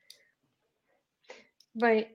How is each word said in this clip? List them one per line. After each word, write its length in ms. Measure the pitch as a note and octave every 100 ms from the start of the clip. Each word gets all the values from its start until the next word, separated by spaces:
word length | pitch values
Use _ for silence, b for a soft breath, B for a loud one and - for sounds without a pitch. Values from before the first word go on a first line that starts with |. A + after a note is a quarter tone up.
| b b b _ _ _ _ _ _ _ _ _ b b b _ _ A3
Bem, 300 | A#3 A3 A3